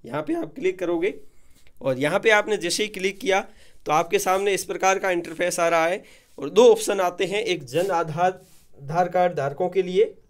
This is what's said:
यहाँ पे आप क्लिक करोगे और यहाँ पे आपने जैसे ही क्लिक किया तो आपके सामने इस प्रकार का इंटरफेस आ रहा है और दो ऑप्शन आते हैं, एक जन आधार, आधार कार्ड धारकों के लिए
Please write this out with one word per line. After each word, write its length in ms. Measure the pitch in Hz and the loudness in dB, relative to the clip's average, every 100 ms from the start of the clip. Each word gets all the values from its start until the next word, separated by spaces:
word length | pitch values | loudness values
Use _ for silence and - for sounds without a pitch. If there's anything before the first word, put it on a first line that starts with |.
यहाँ 180 | 113 135 | -8 -8
पे 120 | 156 | -4
आप 200 | 339 - | -4 -6
क्लिक 240 | - 185 185 | -4 -4 -4
करोगे 360 | 170 170 185 - - - - - - - | -4 -2 -2 -6 -16 -20 -20 -20 -20 -8
और 160 | 135 127 | -4 -2
यहाँ 220 | 143 190 | 0 2
पे 100 | 220 | 4
आपने 260 | 214 202 208 | 4 2 -2
जैसे 260 | 170 170 | -2 -4
ही 60 | 208 | -4
क्लिक 300 | 190 190 190 | -4 -6 -4
किया 200 | 185 190 - - - - - | 0 0 -2 -16 -20 -14 -2
तो 60 | |
आपके 260 | 151 170 196 | 0 2 0
सामने 360 | 190 190 202 | 0 0 0
इस 100 | 185 | -2
प्रकार 340 | 190 175 190 190 | -4 0 0 2
का 120 | 190 | 0
इंटरफेस 500 | 175 170 160 180 175 | -2 -4 -4 -4 0
आ 80 | 170 | 2
रहा 180 | 165 165 | 2 2
है 160 | 196 - - _ - | -2 -8 -20 _ -10
और 120 | 139 | 0
दो 200 | 147 240 | 6 8
ऑप्शन 300 | 214 - 196 | 8 2 0
आते 240 | 180 175 | 0 0
हैं, 200 | 185 202 | -2 -2
एक 200 | - - | -2 -4
जन 260 | 131 143 190 | -2 -2 0
आधार, 520 | 175 165 151 185 185 - - _ - | 0 -2 0 0 0 -16 -20 _ -20
आधार 260 | 139 170 175 | -6 -2 0
कार्ड 280 | 180 180 175 | 2 2 0
धारकों 320 | 139 143 180 | -6 -2 -2
के 140 | 190 | 0
लिए 320 | 180 185 233 - | 0 2 0 -2